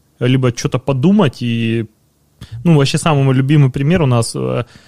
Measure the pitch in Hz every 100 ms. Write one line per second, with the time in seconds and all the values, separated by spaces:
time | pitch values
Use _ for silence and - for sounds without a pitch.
0 | _ - 123 131 127 - - 123 - 131
1 | 165 208 147 - 120 117 113 113 107 _
2 | _ _ _ _ - - 175 151 135 156
3 | 170 143 135 131 135 151 135 139 139 180
4 | 135 120 113 - 127 127 - -